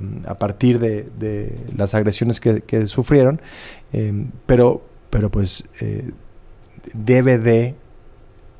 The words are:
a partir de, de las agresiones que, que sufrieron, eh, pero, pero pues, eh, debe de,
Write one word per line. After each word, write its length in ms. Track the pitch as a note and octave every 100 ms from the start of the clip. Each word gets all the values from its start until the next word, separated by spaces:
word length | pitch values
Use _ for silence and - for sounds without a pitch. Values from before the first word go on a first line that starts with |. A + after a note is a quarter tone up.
| G2 G#2 E2+
a 80 |
partir 440 | - G#2 G2+ B2 A#2+
de, 300 | A2+ G#2 A#2 A#2
de 380 | G#2+ G#2 G#2 A2+ -
las 200 | - G2+
agresiones 440 | G#2+ G#2 G2+ A#2 A2+
que, 200 | A#2 G#2+
que 260 | - A2+ G#2+
sufrieron, 540 | - A#2+ D3 C3 D#3 - - - - -
eh, 320 | B2 G#2+ G#2 A#2+ -
pero, 380 | - B2 A#2+ - - - -
pero 220 | A2 G2+
pues, 340 | G#2 F#2+ - - -
eh, 300 | A2 G#2 B2+ - - - - - - - -
debe 460 | A2+ G#2+ B2+ C3 B2
de, 360 | A#2 A2+ A#2+ C#3+ - - - - - - -